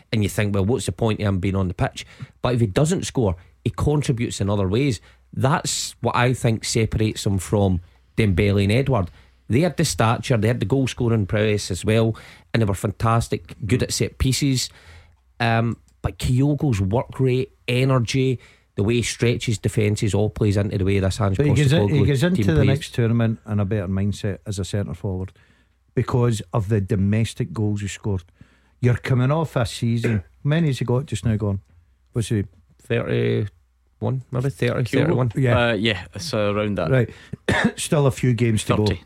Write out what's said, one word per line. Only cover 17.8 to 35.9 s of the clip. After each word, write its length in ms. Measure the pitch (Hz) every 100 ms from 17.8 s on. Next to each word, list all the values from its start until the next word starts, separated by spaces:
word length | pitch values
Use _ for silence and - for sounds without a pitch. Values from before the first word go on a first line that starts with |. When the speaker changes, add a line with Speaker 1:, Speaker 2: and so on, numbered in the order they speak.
| 131 131 110 135 131 120 - _ _ -
Speaker 1:
the 80 |
way 120 | 104 120
he 60 |
stretches 540 | - - 117 - - 107
defences, 560 | 104 - 107 104 107
all 160 | 98 107
plays 280 | - 107 101
into 200 | 98 98
the 60 | 95
way 140 | 98
this 200 | 95 -
Ange 160 | 101 98
Speaker 2:
But 80 | 147
he 80 |
goes 180 | 131 139
in, 160 | 160 101
he 60 | -
Speaker 1:
Postecoglou 60 | -
Speaker 2:
goes 160 | 135
into 120 | 175 185
Speaker 1:
team 20 | 170
Speaker 2:
the 60 | 151
Speaker 1:
plays. 120 | 131
Speaker 2:
next 260 | 143 - -
tournament 440 | 120 117 113 110 110
in 120 | 104
a 60 | 98
better 220 | 107 92
mindset 520 | 95 101 95 107 - 110
as 140 | 98
a 60 | 90
centre 280 | 104 87
forward 380 | - 101 92 92 _ _ _ _ _ _ -
because 460 | - 123 120 107 -
of 160 | 120 98
the 120 | 107
domestic 720 | 95 98 98 110 113 - -
goals 280 | 113 104 104
he 60 | 101
scored. 360 | - 110 92 - _ - _ _ -
You're 160 | 120 117
coming 340 | - 127 131
off 240 | 156 156 139
a 100 | 113
season. 520 | - 117 117 120 104 -
<clears throat> 120 | _
How 60 | 143
many 180 | 160 156
has 120 | 127
he 60 | 123
got 200 | 123 147
just 180 | 113 -
now 100 | 104
gone? 240 | 104 98 _ - _ _ _
What's 160 | 123 107
he? 140 | 110 - - _ _
Speaker 1:
Thirty-one, 1400 | - 120 120 120 117 113 104 _ _ _ _ - 110 131 -
maybe 180 | 127 135
thirty, 340 | - 120 117
Speaker 3:
Kyogo? 480 | 120 127 156 123 123
Speaker 1:
thirty-one. 240 | 143 123 120
Speaker 3:
Uh, 160 | 120
yeah, 320 | 107 113